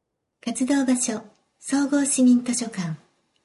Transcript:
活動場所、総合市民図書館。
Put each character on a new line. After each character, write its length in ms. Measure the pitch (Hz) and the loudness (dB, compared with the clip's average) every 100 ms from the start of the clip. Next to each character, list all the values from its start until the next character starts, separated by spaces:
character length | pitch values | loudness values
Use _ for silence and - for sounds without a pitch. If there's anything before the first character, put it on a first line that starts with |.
| _ _ _ _ | _ _ _ _
活 240 | 233 240 | -10 -4
動 220 | 262 277 254 | -2 0 0
場 100 | 247 | 0
所、 260 | - 214 - _ _ _ | -2 -6 -12 _ _ _
総 300 | - 277 277 | -4 -2 0
合 180 | 285 277 | 0 0
市 160 | - | 4
民 200 | 254 247 | 4 4
図 120 | 247 | 2
書 160 | 240 226 | -4 -6
館。 280 | 190 170 156 _ _ _ _ | -6 -8 -8 _ _ _ _